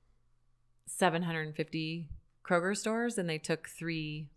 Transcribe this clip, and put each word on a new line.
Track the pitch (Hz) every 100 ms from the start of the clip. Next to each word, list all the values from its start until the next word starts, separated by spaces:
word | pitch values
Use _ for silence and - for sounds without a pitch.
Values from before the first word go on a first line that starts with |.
| _ _ _ _ _ _ _ _ -
seven | - 185 165
hundred | 175 165 156 151
fifty | 151 165 156 165 151 - _ _
Kroger | - 175 180 202
stores | 220 226 240 214
and | 175
they | 156
took | - 160 -
three | - 165 160 151 151 147